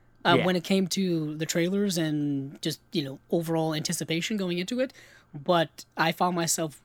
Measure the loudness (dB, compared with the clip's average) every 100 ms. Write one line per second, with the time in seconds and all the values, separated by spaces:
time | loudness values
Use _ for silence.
0 | _ _ 4 4 4 0 2 0 2 0
1 | 0 0 -2 -4 -2 0 0 0 0 0
2 | 0 0 0 -2 -4 -8 -8 -8 _ -4
3 | -4 -10 _ -2 0 0 0 -2 -2 -4
4 | -2 -2 -2 -2 -2 -2 -2 -2 -4 -4
5 | -20 -20 _ -12 2 4 4 -4 -16 0
6 | 0 4 2 2 0 0 -2 -6